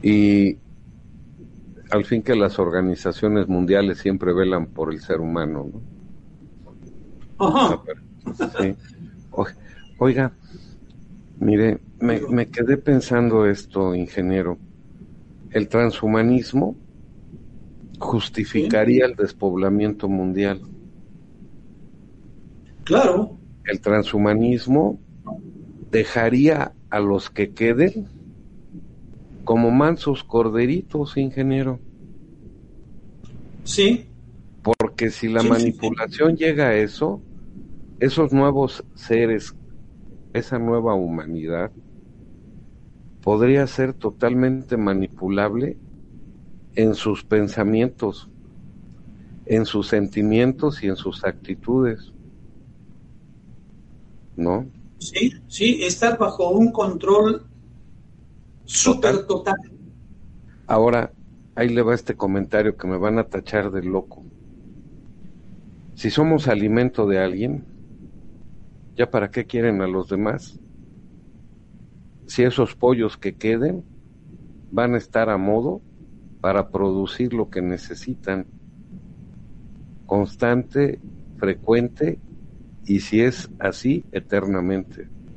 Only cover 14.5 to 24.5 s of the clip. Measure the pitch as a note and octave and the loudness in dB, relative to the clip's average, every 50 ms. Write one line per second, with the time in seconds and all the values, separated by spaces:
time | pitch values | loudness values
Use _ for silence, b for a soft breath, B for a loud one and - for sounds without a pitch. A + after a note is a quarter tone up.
14.5 | F2 - - - - - - - - - - - - - - - - - - - | -4 -8 -12 -20 -20 -20 -20 -20 -20 -20 -20 -20 -20 -20 -20 -20 -20 -20 -20 -4
15.5 | - A2 G#2 G2+ - A2+ A#2+ A2+ G#2+ - - G#2+ A2 A2 A2+ A#2 B2 B2+ A#2 - | -2 -2 -2 2 2 2 2 2 0 -2 -2 0 2 2 4 4 4 2 0 0
16.5 | - C3+ E3+ G3+ C4 - - - - - - - - - - - - - - - | 0 0 0 0 -4 -8 -16 -20 -20 -20 -20 -20 -20 -20 -20 -20 -20 -20 -20 -20
17.5 | - - - - - - - - - - - - - A2 - - - - G2+ - | -20 -20 -20 -20 -20 -20 -20 -18 -14 -10 -6 -2 -2 -2 -2 -4 -6 -6 -6 -2
18.5 | - A2 G2 G#2+ A#2 G#2+ G#2+ A#2 B2 B2+ B2+ B2+ A#2+ - G#2 F#2 - - G2+ G2 | 0 0 0 2 2 4 4 6 6 6 4 4 2 -2 -4 -4 -2 -4 -2 -2
19.5 | F2 F#2+ F#2+ F#2+ G2+ G#2 G#2 G#2+ G#2 G#2 G#2+ G2 G2 F#2+ F#2 F#2 F#2 G2 G2+ G2+ | 0 0 2 2 2 2 2 0 -2 -4 -4 -2 -2 -2 -2 -2 -2 0 0 -2
20.5 | G2 - - - - - - - - - - - - - - - - - - - | -2 -4 -8 -16 -18 -20 -20 -20 -20 -20 -20 -20 -20 -20 -20 -20 -20 -20 -20 -20
21.5 | - - - - - - - - - - - - - - - - - - - - | -20 -20 -20 -20 -20 -20 -20 -20 -20 -20 -20 -20 -20 -20 -20 -20 -20 -20 -20 -20
22.5 | - - - - - - - - F3 B3+ C4+ - F3 G3 A3 - - - - - | -20 -20 -20 -20 -20 -14 -4 2 4 4 6 6 4 2 0 -2 -6 -16 -20 -20
23.5 | - - - - G2+ F#2+ - G#2 G#2 G#2+ G2 - - G2+ G#2 G#2 G#2+ A2 A2+ A#2+ | -20 -12 -6 -6 -6 -2 0 2 2 2 2 0 0 2 4 4 4 4 4 2